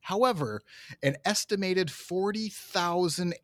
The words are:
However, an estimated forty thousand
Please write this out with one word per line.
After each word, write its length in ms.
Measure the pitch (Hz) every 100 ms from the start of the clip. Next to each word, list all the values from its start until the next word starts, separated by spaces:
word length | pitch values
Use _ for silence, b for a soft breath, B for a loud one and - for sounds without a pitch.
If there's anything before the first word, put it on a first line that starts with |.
However, 600 | - 196 254 190 123 104 - b b b
an 120 | 139 139 -
estimated 640 | 208 - 202 185 185 165
forty 580 | - - 180 202 214 214
thousand 840 | - - 196 175 175 180 151 175 170